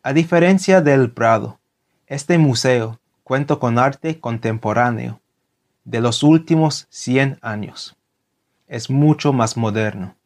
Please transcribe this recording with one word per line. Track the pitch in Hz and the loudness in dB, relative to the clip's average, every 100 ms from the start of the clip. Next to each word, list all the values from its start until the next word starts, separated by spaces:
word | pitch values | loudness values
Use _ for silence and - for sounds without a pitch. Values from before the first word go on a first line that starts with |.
A | 131 | 0
diferencia | 143 165 170 175 190 190 190 | 0 2 2 4 2 4 4
del | 147 135 120 | 4 2 2
Prado, | - 113 110 117 - _ _ _ _ _ | 0 2 2 -2 -14 _ _ _ _ _
este | 143 - 175 | -12 0 2
museo | 151 117 131 123 113 113 _ _ | 2 2 0 0 -2 -10 _ _
cuenta | _ 131 143 147 | _ -4 -2 -2
con | 123 117 | 0 2
arte | 135 139 160 160 | 0 -2 -8 -8
contemporáneo | 117 113 117 110 107 107 120 113 120 113 _ _ _ _ _ _ | -8 -6 -4 -4 -2 0 0 -2 -8 -12 _ _ _ _ _ _
de | - 117 | -10 -4
los | 120 117 | -2 2
últimos | 147 160 160 160 156 - - | 4 4 2 0 0 -2 -14
cien | - - 127 135 135 | -14 -2 0 0 -4
años. | 113 107 101 - - _ _ _ _ _ _ _ _ | -10 -10 -10 -14 -20 _ _ _ _ _ _ _ _
Es | 120 - | -14 -4
mucho | 135 151 147 147 | 2 2 2 0
más | 131 113 - | 0 -2 -2
moderno. | 113 107 107 101 92 _ | -4 -2 -4 -6 -14 _